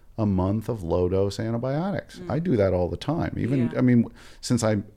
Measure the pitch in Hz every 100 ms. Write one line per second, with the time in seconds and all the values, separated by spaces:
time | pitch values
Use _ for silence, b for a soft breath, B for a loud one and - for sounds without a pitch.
0 | b - 107 92 92 110 107 117 82 90
1 | 90 95 101 98 113 117 127 143 190 170
2 | - - 175 156 175 117 98 90 87 85
3 | - 160 - 98 104 135 117 - 127 120
4 | 110 B B B - 120 113 107 -